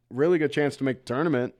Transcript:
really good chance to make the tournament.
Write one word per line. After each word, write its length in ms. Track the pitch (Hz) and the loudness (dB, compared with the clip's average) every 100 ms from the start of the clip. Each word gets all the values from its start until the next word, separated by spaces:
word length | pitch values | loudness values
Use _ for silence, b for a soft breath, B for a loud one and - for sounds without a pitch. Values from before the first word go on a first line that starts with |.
| _ | _
really 300 | 120 160 180 | -2 2 2
good 120 | 147 | 0
chance 240 | 151 143 131 | 0 -2 0
to 60 | |
make 160 | 135 123 | -4 -4
the 140 | - | -4
tournament. 400 | 123 165 135 123 | -2 0 0 -2